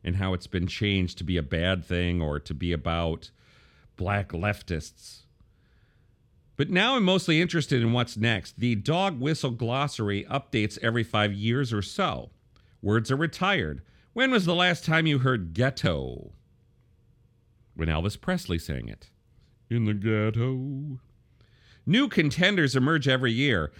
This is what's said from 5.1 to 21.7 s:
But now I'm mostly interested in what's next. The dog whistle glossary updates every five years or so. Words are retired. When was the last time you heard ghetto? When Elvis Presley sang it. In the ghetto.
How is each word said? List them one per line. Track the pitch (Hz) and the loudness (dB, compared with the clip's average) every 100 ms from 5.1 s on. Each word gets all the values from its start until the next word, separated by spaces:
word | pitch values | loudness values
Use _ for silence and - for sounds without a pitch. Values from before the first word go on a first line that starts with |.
| - _ _ _ _ _ _ _ _ _ _ _ _ _ - | -20 _ _ _ _ _ _ _ _ _ _ _ _ _ -4
But | 156 | 0
now | 180 226 | 2 2
I'm | 262 | 4
mostly | 185 185 - 156 | 4 2 2 2
interested | 175 170 135 131 | 2 0 0 0
in | 113 | 2
what's | 120 120 104 | 0 -2 0
next. | 117 104 - - | 0 0 -4 -4
The | 120 | -2
dog | 110 117 165 196 139 | 0 0 0 0 -2
whistle | 139 156 139 | -2 -2 -4
glossary | 113 113 127 143 - 104 101 | -4 -2 -2 -2 -2 -2 -2
updates | - 139 - 113 104 - | -4 -6 -2 -2 -2 -2
every | 113 120 | 0 0
five | 110 110 104 | 0 2 2
years | 101 107 127 127 | 0 0 0 0
or | 107 | -2
so. | 95 - 180 69 55 - _ _ _ _ | -2 -2 -2 -4 -10 -20 _ _ _ _
Words | 104 113 110 | 0 2 2
are | |
retired. | 135 165 - 185 190 80 69 - _ _ | 0 -2 0 0 0 -2 -6 -12 _ _
When | - 262 | 0 4
was | 240 | 4
the | 175 | 4
last | 175 180 165 | 4 2 2
time | - 160 | 2 2
you | 160 139 | 4 4
heard | 131 120 85 | 2 0 -2
ghetto? | 82 127 - 110 76 64 60 - - _ _ _ _ _ _ _ _ _ _ _ _ _ | 0 0 0 0 0 -4 -10 -14 -20 _ _ _ _ _ _ _ _ _ _ _ _ _
When | - 80 | -4 0
Elvis | 80 92 - | 0 -2 -4
Presley | - 180 - 85 | -4 -4 -2 -4
sang | - 67 55 | -4 -8 -8
it. | 53 - _ _ _ _ _ - | -14 -20 _ _ _ _ _ -4
In | 117 | 0
the | 107 | 0
ghetto. | 104 110 107 107 110 123 131 135 135 147 131 - _ _ _ _ _ - | 0 0 0 0 0 -2 -4 -6 -8 -10 -12 -16 _ _ _ _ _ -20